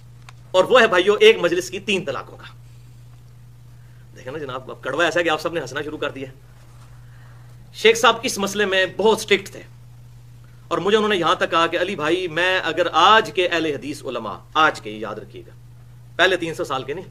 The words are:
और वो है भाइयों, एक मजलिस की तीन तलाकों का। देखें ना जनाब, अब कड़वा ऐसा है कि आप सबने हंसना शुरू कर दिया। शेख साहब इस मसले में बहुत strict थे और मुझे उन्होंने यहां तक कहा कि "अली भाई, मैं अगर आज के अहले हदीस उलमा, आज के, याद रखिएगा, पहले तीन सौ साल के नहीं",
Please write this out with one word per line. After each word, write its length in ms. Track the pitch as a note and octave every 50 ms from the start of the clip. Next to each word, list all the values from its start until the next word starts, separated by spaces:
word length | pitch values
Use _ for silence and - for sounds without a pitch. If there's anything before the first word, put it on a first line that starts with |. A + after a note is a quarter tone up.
| - - - - - - - - - - -
और 100 | F#3 F#3
वो 120 | F#3 A#3+
है 100 | B3+ A3+
भाइयों, 300 | G#3+ F3+ F3+ F3+ G3+ G#3
एक 220 | G#3 G#3+ A3 A3 F3+
मजलिस 280 | F3 E3+ F3 F3+ F3 -
की 100 | F3+ G3
तीन 220 | - A3 G3 F3+
तलाकों 360 | - C#3 B2+ - - - A#2
का। 180 | - - - - - - - - - - - - - - - - - - - - - - - - - - - - - - - - - - - -
देखें 160 | - - B2+
ना 60 | C#3+
जनाब, 180 | D#3+ D3 B2+ B2+
अब 260 | B2+ B2 A#2+ A#2 - -
कड़वा 220 | C3 C#3 D#3 E3+
ऐसा 140 | D#3+ D#3 F3
है 40 | E3+
कि 60 | E3
आप 100 | D#3 D#3
सबने 220 | - E3+ E3+ E3
हंसना 200 | C#3 A#2+ C3 D3
शुरू 160 | D3 D3+ D3+
कर 140 | C#3 D3 C#3+
दिया। 200 | B2 C3+ C3+ B2+ - - - - - - - - - - - - - - - - - - - - - - - - - - - - -
शेख 200 | - - A3 A3+
साहब 260 | A3+ C4 A#3+ - - -
इस 140 | B3+ - G3
मसले 260 | G3 F#3+ G3 G#3 G#3
में 300 | F#3+ F#3+ F#3+ F#3 F3 -
बहुत 260 | - F#3+ A3+ A#3 A3
strict 340 | - - G3+ F#3+ - - -
थे 40 | - - - - - - - - - - - - - - - - - - - - - - -
और 80 | E3 E3
मुझे 180 | E3+ G3+ A3
उन्होंने 180 | A3 G#3 G#3 G#3
यहां 200 | F3 D#3+ D#3+ F3+
तक 160 | - G3 -
कहा 160 | F3+ E3 E3+
कि 100 | D#3+ F3
"अली 180 | E3+ F3+ F#3+ G3+
भाई, 320 | C#3+ D3+ D#3 F3 F#3 F#3 E3+
मैं 300 | D3+ E3+ F3+ F#3 F#3 F#3
अगर 260 | - D#3+ D#3 F3 E3+
आज 440 | E3 - D#3+ F3 G3+ G#3+ A3 G#3+ D#3+
के 160 | D3 F#3 F3+
अहले 260 | F3 F3 E3 D#3+ D#3+ C#3
हदीस 300 | B2 A#2+ C#3+ C#3+ - -
उलमा, 380 | C#3 A#2+ A#2+ A2 G2+ F#2 F2 - - -
आज 220 | D#3 D#3 D3 B2 -
के, 100 | - G#2+
याद 300 | G#2+ G#2+ A2 G#2 G#2 G#2+
रखिएगा, 340 | - - B2 A#2+ - - - - - - - - - - - - - - -
पहले 200 | - E3+ F#3+ F#3
तीन 160 | F3 E3+ E3 D3+
सौ 100 | - D#3+
साल 200 | C#3 C#3 C3 B2
के 100 | C3 D3
नहीं", 120 | F#3+ F3+ -